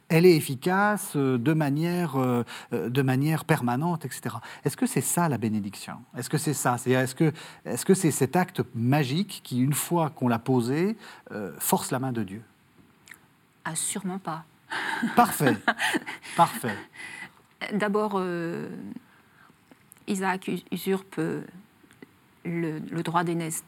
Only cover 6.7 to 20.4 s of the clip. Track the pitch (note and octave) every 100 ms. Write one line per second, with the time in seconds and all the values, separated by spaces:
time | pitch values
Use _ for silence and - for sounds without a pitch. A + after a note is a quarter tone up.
6.7 | B2 - B2+ C3 - D#3+ - - - -
7.7 | G#2 - F#3+ E3 B2+ B2+ F3+ F3+ - -
8.7 | A#2 A#2 D3 C3 D3+ G#3 - - B2 C3
9.7 | C#3 - F3 D#3 - B2+ A2+ - B2+ A#2
10.7 | C#3+ F#3+ A3+ - - - G#2+ F#2+ D2 -
11.7 | F#3+ - C3 C3+ A#2 G2 G2+ - _ _
12.7 | _ - _ - - _ _ _ _ -
13.7 | D#3+ - G3+ F#3 F#3+ F3+ D#3+ - _ -
14.7 | - - - A#3+ - A3+ - D3+ - -
15.7 | - - - - - - - - - A#2+
16.7 | G#2 - - - - - - _ - -
17.7 | G#3 G#3+ G#3 G#3+ G3 F#3 F3 E3+ - -
18.7 | - G3 - - _ _ _ - _ _
19.7 | - - - - G3 F#3+ F#3